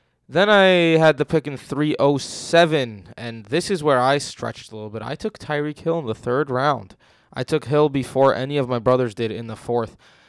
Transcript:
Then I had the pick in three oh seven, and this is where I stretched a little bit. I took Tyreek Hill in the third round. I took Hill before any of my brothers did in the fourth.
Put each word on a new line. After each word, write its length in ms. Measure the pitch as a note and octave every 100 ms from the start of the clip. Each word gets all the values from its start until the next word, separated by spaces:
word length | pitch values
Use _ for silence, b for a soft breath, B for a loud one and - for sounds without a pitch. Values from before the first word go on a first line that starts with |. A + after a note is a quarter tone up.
| b b _
Then 200 | C#3+ G3+
I 480 | G#3 F#3+ F3+ E3 D#3+
had 200 | D#3+ C#3
the 80 | D3
pick 200 | D#3+ C#3
in 100 | C3+
three 380 | - C#3 D3+ -
oh 180 | C#3+ C#3
seven, 960 | - - - E3+ E3+ D#3 A#2+ G#2 - -
and 280 | A#2 A2+ G#2
this 240 | D3+ F3
is 120 | F#3+
where 180 | D3 C3
I 180 | B2+ C#3+
stretched 540 | - - A#2 - -
a 20 |
little 140 | A2 G#2+
bit. 140 | G#2+
I 120 | G#2+
took 240 | D3 A3 -
Tyreek 420 | - D3 D3+ D3
Hill 180 | E3 E3
in 80 | B2+
the 80 |
third 340 | G#2+ B2 B2+ C#3+
round. 480 | B2+ C#3+ B2+ G2+ - b b b
I 100 | -
took 220 | C3 D#3 A#2
Hill 220 | D3+ D3+
before 460 | C#3 B2 C3 C3+
any 220 | - C3 D3
of 120 | B2
my 100 | A#2+
brothers 360 | A2 B2+ B2
did 160 | G#2 A2+
in 180 | G#2 A#2
the 80 | A2
fourth. 400 | - A#2+ A2 - b b